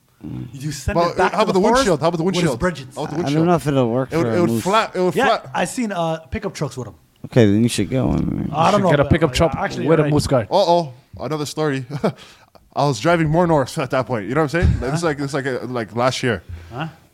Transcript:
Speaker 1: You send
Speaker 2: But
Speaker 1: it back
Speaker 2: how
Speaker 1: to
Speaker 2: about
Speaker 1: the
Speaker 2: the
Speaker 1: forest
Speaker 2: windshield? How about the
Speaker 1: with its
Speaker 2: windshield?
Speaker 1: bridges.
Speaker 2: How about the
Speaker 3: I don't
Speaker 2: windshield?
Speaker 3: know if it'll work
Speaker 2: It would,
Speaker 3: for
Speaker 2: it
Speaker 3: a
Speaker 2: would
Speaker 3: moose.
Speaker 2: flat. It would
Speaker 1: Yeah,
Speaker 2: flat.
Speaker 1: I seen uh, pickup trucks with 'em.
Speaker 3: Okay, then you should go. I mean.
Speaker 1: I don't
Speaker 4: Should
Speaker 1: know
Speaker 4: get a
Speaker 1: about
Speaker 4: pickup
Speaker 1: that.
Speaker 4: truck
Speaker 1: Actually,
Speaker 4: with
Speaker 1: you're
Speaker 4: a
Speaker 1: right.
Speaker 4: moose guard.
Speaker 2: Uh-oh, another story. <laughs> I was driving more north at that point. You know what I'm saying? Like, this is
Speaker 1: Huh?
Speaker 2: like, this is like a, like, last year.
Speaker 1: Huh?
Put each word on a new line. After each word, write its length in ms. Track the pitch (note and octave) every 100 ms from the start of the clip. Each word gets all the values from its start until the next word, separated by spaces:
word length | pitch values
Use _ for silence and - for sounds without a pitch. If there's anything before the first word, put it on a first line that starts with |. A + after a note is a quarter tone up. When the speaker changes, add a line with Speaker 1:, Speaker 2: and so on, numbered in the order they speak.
| _ _ D#2+ B2+ B2+
Speaker 1:
You 200 | C#3 D3+
send 220 | - - E3+
Speaker 2:
But 160 | E3+
Speaker 1:
it 60 | -
back 140 | F#3
Speaker 2:
how 80 | F3
Speaker 1:
to 40 |
Speaker 2:
about 40 | G#3+
Speaker 1:
the 60 |
Speaker 2:
the 60 | F#3
Speaker 1:
forest 140 | G#3+ B3
Speaker 2:
windshield? 220 | B3+ D3+
How 60 | E3
about 80 | E3+
the 60 |
Speaker 1:
with 120 | E3+ F3+
its 80 |
Speaker 2:
windshield? 160 | E3 A#2
Speaker 1:
bridges. 360 | F3+ D3+ B2+ A#2+
Speaker 2:
How 80 |
about 60 | D3+
the 40 |
Speaker 3:
I 40 | D3+
don't 60 | C3+
Speaker 2:
windshield? 220 | D3+ E3
Speaker 3:
know 80 | E3+
if 120 | C#3+
it'll 220 | C#3 A#2+
work 200 | A#2+ C3
Speaker 2:
It 60 | D#3+
would, 80 | A#2+
Speaker 3:
for 40 |
Speaker 2:
it 40 | A2+
Speaker 3:
a 40 |
Speaker 2:
would 80 | E3+
Speaker 3:
moose. 120 | A2+
Speaker 2:
flat. 320 | F3+ G#3+ G3 -
It 40 |
would 160 | F3+ E3+
Speaker 1:
Yeah, 100 | C4
Speaker 2:
flat. 260 | A3 C3 F3
Speaker 1:
I 100 | F3+
seen 260 | - A3+
uh, 260 | F#3 E3 D#3+ -
pickup 240 | - F#3
trucks 240 | - C#3+ -
with 100 | A2
'em. 60 | - _ _ -
Speaker 3:
Okay, 200 | C3 G#2+
then 180 | G#2
you 60 | A#2
should 200 | - F2+
go. 220 | B2+ G2
I 60 | D2+
mean. 320 | C#2+ - -
Speaker 1:
I 160 | D3+ E3+
don't 80 | G3+
Speaker 4:
Should 40 |
Speaker 1:
know 60 | F#3+
Speaker 4:
get 80 | D3
a 40 |
Speaker 1:
about 80 | C#3+
Speaker 4:
pickup 200 | E3 D#3+
Speaker 1:
that. 60 | -
Speaker 4:
truck 180 | E3 D#3
Speaker 1:
Actually, 320 | F#3+ - D#3+
Speaker 4:
with 100 | D#3
Speaker 1:
you're 80 | D3
Speaker 4:
a 20 |
Speaker 1:
right. 40 |
Speaker 4:
moose 140 | D3 -
guard. 200 | C3 G#2
Speaker 2:
Uh-oh, 420 | F3 F3 F3 D#3 A#2+ _ -
another 260 | B2+ D3+ C#3+
story. 380 | - D#3 C3+ B2 C#3+ G3 - -
<laughs> 460 | - _ - _ -
I 100 | C#3+
was 140 | A#2
driving 280 | D#3+ E3+ D#3
more 180 | E3 F3
north 300 | D#3 B2+ -
at 100 | B2+
that 140 | C3 A#2+
point. 220 | A#2+ G2
You 60 | C3+
know 60 |
what 120 | D3+
I'm 80 | D#3+
saying? 120 | F3 -
Like, 100 | B2+
this 20 | D#3
is 60 |
Speaker 1:
Huh? 60 | E3+
Speaker 2:
like, 100 | C#3+
this 100 | C#3
is 40 |
like 120 | C#3+ C3
a, 180 | B2 A#2
like, 300 | B2 G#2+ A2
last 260 | B2+ -
year. 220 | B2+ G2 - E2+ E2
Speaker 1:
Huh? 180 | A#2 D#3+ - _